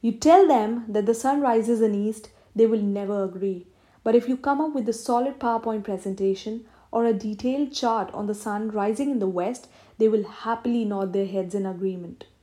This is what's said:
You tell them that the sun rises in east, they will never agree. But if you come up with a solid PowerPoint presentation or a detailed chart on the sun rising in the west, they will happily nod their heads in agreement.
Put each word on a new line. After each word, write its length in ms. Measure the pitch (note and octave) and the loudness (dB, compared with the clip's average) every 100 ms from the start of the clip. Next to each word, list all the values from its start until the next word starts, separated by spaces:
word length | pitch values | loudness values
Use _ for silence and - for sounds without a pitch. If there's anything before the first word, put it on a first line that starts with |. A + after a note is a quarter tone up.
You 120 | A#3 | -2
tell 360 | A#3 D4+ F4+ F#4 | 0 8 8 8
them 360 | C4 G#3+ A#3 A3+ | 6 2 -4 -2
that 180 | G#3 G#3 | -2 0
the 140 | A3+ | 0
sun 180 | C4 C#4+ | 2 2
rises 420 | C#4 A3+ A3 A#3 | 2 2 2 2
in 120 | A3 | 2
east, 360 | G3+ G#3 G#3+ - _ _ - | 2 -2 -4 -12 _ _ 2
they 100 | A3+ | 2
will 160 | A3+ | 4
never 400 | G3+ G3+ G3 G#3 | 0 -2 -4 -4
agree. 420 | F#3+ F#3 G3 F#3 - _ _ _ | -4 -4 -4 -4 -10 _ _ _
But 120 | A3+ | 2
if 140 | A#3 A#3+ | 4 4
you 80 | B3+ | -2
come 240 | C#4+ C#4+ | 0 0
up 140 | D#4 | 0
with 140 | C#4+ A3 | -2 -4
a 40 | |
solid 460 | A3 - A#3+ C4 C4+ | -4 0 0 0 -2
PowerPoint 440 | B3 A3+ A3+ A3 | -2 -2 -2 -6
presentation 800 | G#3 F#3+ G3 F#3+ G3 G3 A3 A3+ - _ _ | -4 -6 -6 -2 -2 -2 -6 -10 -12 _ _
or 120 | A#3 | 0
a 100 | A#3 G#3 | 2 0
detailed 500 | A3 G#3 B3 C4+ C#4 | -2 -4 -2 -2 -2
chart 400 | - A#3+ A3+ F#3 | -2 -2 -2 -4
on 140 | - G#3 | -6 -6
the 140 | G#3 | -6
sun 280 | A3 G#3 A3 | -6 -6 -4
rising 400 | G#3 G3+ A3 C#4+ | -2 -2 -2 -2
in 80 | B3+ | 0
the 160 | F#3+ F3+ | -2 -2
west, 300 | F#3 B3 - - - _ | -4 -6 -14 -20 -20 _
they 100 | A3 | 2
will 160 | G#3+ | 2
happily 600 | G3+ - A3 A3+ A#3+ A#3+ | -2 -8 -6 -4 -2 -2
nod 300 | G#3+ G3+ G3 | -2 -2 -2
their 160 | G3 G3 F#3+ | -2 -2 -4
heads 180 | F3+ | -4
in 100 | G3+ | -4
agreement. 600 | F#3+ F3+ F#3+ F#3 E3+ - - _ | -6 -4 -4 -6 -12 -16 -20 _